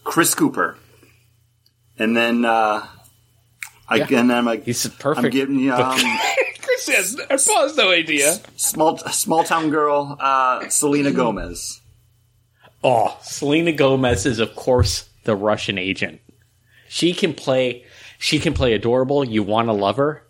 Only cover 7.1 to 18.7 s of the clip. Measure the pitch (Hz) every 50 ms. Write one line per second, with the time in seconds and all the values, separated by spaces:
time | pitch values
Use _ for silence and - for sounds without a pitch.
7.1 | 233 302 - - 285 277 - - 427 359 285 294 311 277 220 185 180 170 156 160
8.1 | 151 143 139 147 170 - - - - - - - - 156 156 165 156 - - -
9.1 | - - - - 165 165 165 - 180 165 160 156 143 156 147 147 147 143 143 139
10.1 | 143 - 135 135 135 131 131 127 123 - - - - - 151 143 143 147 139 139
11.1 | 123 127 127 117 104 92 87 87 90 - - - - - _ _ - _ _ _
12.1 | _ _ _ _ _ _ _ _ _ _ _ - _ _ - 135 123 113 101 92
13.1 | - - - - - - 147 139 147 165 165 170 156 143 143 135 135 131 131 123
14.1 | 120 - - 143 117 110 110 101 - - - 135 127 123 - - - - - _
15.1 | _ _ - - 107 98 101 107 107 107 - - 104 95 92 95 95 - 101 85
16.1 | 80 - _ _ - _ _ _ _ _ _ _ _ _ _ - - - 160 175
17.1 | 180 - 202 170 139 - - 139 131 131 127 123 117 - - - - - - -
18.1 | - - - - 160 147 - 165 139 - 135 123